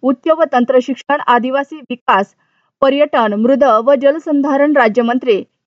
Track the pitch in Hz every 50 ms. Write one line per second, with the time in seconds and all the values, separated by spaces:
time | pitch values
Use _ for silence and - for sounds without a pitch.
0 | - 262 269 - _ 330 320 320 330 302 - 247 247 240 254 254 247 - 262 -
1 | - - 285 - - - 240 240 220 254 262 277 285 - 320 311 254 - 247 -
2 | _ - 226 190 - - _ _ _ _ _ _ _ _ _ _ 277 269 277 285
3 | 294 294 - 277 233 208 208 208 220 240 277 240 285 262 220 220 226 269 285 254
4 | 269 277 294 330 - 330 294 285 277 302 277 269 285 302 302 277 240 226 202 240
5 | 233 233 240 254 - 254 208 185 - - _ _ _